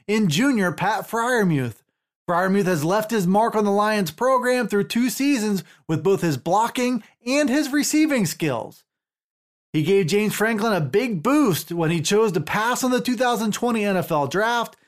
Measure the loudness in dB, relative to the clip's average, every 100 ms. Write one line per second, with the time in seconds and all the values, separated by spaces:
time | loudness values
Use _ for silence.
0 | -4 0 2 2 2 2 0 0 -2 -2
1 | -4 -4 0 2 2 0 -2 -8 _ _
2 | _ _ -2 0 2 2 2 0 0 0
3 | 0 -2 2 2 2 0 0 2 2 0
4 | -2 -2 0 2 2 0 0 -2 0 0
5 | -2 0 0 0 0 -2 -6 _ -4 -2
6 | 0 0 0 -2 0 0 0 0 -2 -2
7 | -8 _ -2 0 2 0 0 -2 0 2
8 | 2 2 -2 -2 -4 -4 -6 -14 _ _
9 | _ _ _ _ _ _ _ -2 2 2
10 | 2 0 0 0 -2 0 0 0 0 0
11 | 0 -2 2 2 2 0 -4 -2 0 0
12 | 0 2 2 0 -2 -2 -2 -2 0 0
13 | -2 -2 0 0 -2 -2 -2 -2 0 -2
14 | 0 -2 0 -2 0 -2 -4 -10